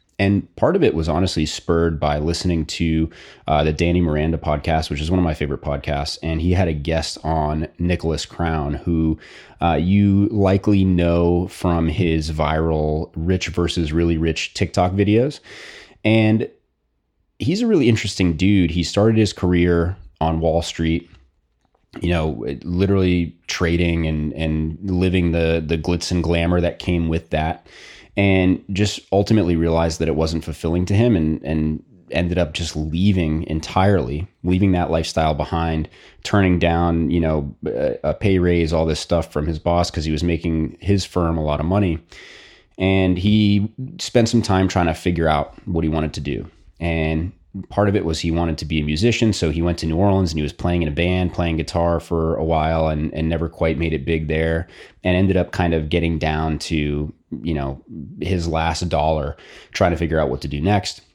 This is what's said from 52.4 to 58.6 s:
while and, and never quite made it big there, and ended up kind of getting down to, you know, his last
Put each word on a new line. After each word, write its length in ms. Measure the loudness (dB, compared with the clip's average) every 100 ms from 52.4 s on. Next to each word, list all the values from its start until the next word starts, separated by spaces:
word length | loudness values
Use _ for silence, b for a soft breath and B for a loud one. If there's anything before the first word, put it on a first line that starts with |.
while 440 | 0 0 0 0 0
and, 260 | -2 -4
and 140 | -4 -2
never 200 | -2 -4
quite 300 | -2 -2 0
made 140 | -2
it 120 | -4
big 220 | -2 -4 -2
there, 400 | -2 0 -2 -6 B B B
and 120 | 0 2
ended 200 | 2 2
up 160 | 0
kind 220 | -2 0
of 140 | 0 0
getting 300 | 0 0 0
down 400 | -2 -2 -2 -4
to, 520 | -4 -2 -2 -2 -6 -10 -14 -10
you 120 | -4
know, 280 | -4 -4 -8 -12 -16 -14 -8
his 260 | -4 -2 0
last 420 | -2